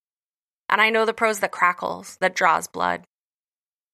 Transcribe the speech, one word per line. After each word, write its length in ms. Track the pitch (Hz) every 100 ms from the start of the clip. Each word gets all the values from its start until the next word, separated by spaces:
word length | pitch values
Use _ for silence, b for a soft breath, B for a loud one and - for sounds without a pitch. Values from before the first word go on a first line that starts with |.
| _ _ _ _ _ _ -
And 100 | 196
I 80 | 214
know 160 | 220
the 80 | 220
prose 280 | 220 226 208
that 120 | 190
crackles, 640 | - 180 180 185 175 196 -
that 140 | 185
draws 320 | 185 180 165 165
blood. 380 | - - 175 180 _ _ _ _ _ _ _ _